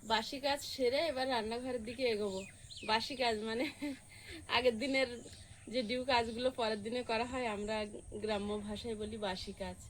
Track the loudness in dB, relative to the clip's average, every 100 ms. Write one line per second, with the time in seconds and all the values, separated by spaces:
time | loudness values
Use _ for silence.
0 | 4 2 2 -2 0 0 -2 2 4 4
1 | 2 2 2 2 0 -2 -2 -4 -4 0
2 | 2 2 0 -2 -6 -14 -16 -10 2 2
3 | 2 0 2 2 0 0 0 -2 -6 -6
4 | -12 -18 -14 -14 0 4 6 4 2 4
5 | 2 0 -12 -16 -16 -16 -4 -2 0 0
6 | 4 4 4 2 0 2 0 0 0 -2
7 | 0 0 2 0 0 0 0 0 -2 -6
8 | -10 -6 0 0 0 -2 -2 -6 -4 -4
9 | -4 -2 -2 -2 -6 -6 -6 -8 -12